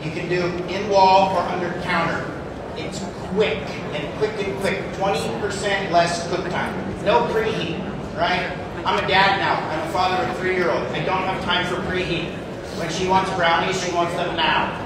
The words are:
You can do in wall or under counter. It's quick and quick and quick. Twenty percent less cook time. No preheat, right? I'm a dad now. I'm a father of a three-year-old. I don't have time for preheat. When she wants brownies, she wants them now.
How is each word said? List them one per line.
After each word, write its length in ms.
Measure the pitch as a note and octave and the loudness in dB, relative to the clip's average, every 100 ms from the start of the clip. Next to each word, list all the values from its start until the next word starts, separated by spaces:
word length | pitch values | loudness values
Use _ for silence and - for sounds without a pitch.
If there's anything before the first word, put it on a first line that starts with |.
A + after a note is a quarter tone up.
You 80 | D3+ | -6
can 160 | D#3+ E3+ | -6 -2
do 180 | F3+ F3 F3 F3 | 0 0 -2 -4
in 220 | F#3+ G#3 | -4 2
wall 460 | G3 F#3 F#3+ F#3+ | 6 8 8 6
or 60 | - | 2
under 280 | - F#3 F3 - | 0 -2 -2 -4
counter. 480 | - E3+ E3 - - - - - - | -2 0 0 -2 -4 -8 -8 -10 -10
It's 240 | - - - - - - | -8 -8 -6 -8 -8 -4
quick 260 | F#3+ G3+ D3 - - - | 2 2 2 -4 -6 -6
and 240 | D3+ C#3+ - | -6 -6 -2
quick 140 | G#3+ G3+ | -2 0
and 140 | G3 - | -4 -2
quick. 340 | F#3+ F#3 - - | -2 -2 -4 -2
Twenty 420 | G3 - G#3+ A3+ | 0 0 -2 -2
percent 540 | G#3 - G3 G3 F#3 | -4 -2 0 0 2
less 340 | E3+ E3+ - - | 4 4 0 -2
cook 200 | F3+ - | -2 -2
time. 560 | - - F#3+ - - | -2 -2 -4 -4 -2
No 160 | F3+ A3+ A#3 | 4 4 4
preheat, 520 | A3+ A3 - E3+ E3 - - - - | 2 0 0 -2 -4 -4 -6 -8 -2
right? 400 | F3 F3+ F3 - - - | 0 0 -2 -6 -8 -6
I'm 160 | F3 G3+ | -2 0
a 60 | G3 | 2
dad 320 | F#3+ G3 F#3+ | 4 6 4
now. 160 | E3 - - | 2 0 0
I'm 180 | D#3+ - | -4 -2
a 40 | |
father 280 | F3+ F#3 F#3 | 0 2 2
of 60 | - | 0
a 100 | - | -2
three-year-old. 460 | F#3 F#3 E3+ C3 - | 0 2 2 2 0
I 180 | - | -2
don't 180 | F#3 F#3 | 0 0
have 180 | F#3 F#3+ | 0 -2
time 200 | - F3+ F3+ | 0 0 0
for 140 | F3+ F#3 | -2 -2
preheat. 420 | F3+ E3 E3 - - - - - - | -2 0 -2 -4 -6 -8 -8 -8 -6
When 120 | E3 | -4
she 180 | E3 F#3 | -2 2
wants 240 | F#3+ F#3 | 2 2
brownies, 460 | E3+ E3+ F3 F#3 F#3 | 2 2 4 2 0
she 120 | F3 | 0
wants 200 | E3+ F3 | 0 0
them 200 | F3 F3 | 0 -2
now. 500 | E3 D#3 D3+ F#3 - | 0 0 2 0 -4